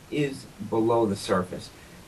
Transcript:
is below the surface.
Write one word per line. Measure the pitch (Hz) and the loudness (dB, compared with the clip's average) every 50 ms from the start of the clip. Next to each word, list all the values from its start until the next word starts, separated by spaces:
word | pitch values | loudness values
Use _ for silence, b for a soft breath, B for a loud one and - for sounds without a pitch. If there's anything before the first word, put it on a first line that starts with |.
| - - | -10 -4
is | - 147 143 135 131 127 - - - - 107 107 | 0 0 0 0 -2 -6 -12 -14 -12 -10 -6 0
below | 107 110 110 117 117 117 113 | 2 2 4 4 4 4 4
the | 101 98 | 4 2
surface. | - - - 101 92 - - - - - - B B B B B B B | -2 0 2 2 2 2 0 -4 -10 -10 -12 B B B B B B B